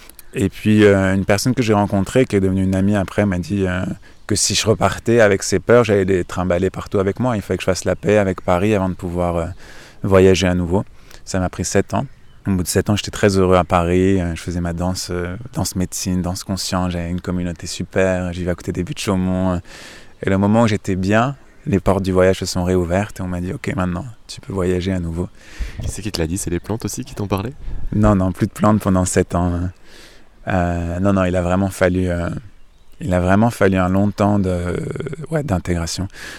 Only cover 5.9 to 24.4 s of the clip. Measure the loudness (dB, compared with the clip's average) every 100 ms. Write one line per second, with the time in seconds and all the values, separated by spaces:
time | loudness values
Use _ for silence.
5.9 | 4 4 0 0 -4 0 0 0 -2 -4
6.9 | 0 0 0 -2 -2 -2 -2 -2 -2 -2
7.9 | -2 2 4 2 0 0 2 2 2 0
8.9 | -4 -6 -2 -2 -2 -4 -8 -16 -20 -20
9.9 | -8 2 6 8 6 4 0 0 -2 -2
10.9 | -10 -20 -18 -6 -4 -2 -4 -2 0 0
11.9 | -2 -4 -10 -20 -10 -2 -2 0 0 0
12.9 | 0 -4 0 2 4 4 4 4 2 4
13.9 | 2 4 2 0 -4 -6 -4 -4 -2 -4
14.9 | -4 -6 -6 -6 -8 -10 -6 -4 -2 -4
15.9 | -4 -2 -2 -2 -6 -6 -6 -4 -2 -2
16.9 | -4 -4 -6 -4 -4 -4 -6 -10 -10 -4
17.9 | 0 0 0 -4 -4 -4 -4 -6 -6 -6
18.9 | -6 -2 0 0 0 0 -2 -6 -16 -20
19.9 | -20 -20 -8 -2 2 4 4 4 0 -2
20.9 | -2 0 2 0 -4 -14 -12 -2 0 2
21.9 | 0 2 4 4 2 -2 -2 0 2 2
22.9 | 0 -2 -6 -8 -6 -6 -6 -6 -4 -2
23.9 | -4 -8 -14 -18 -16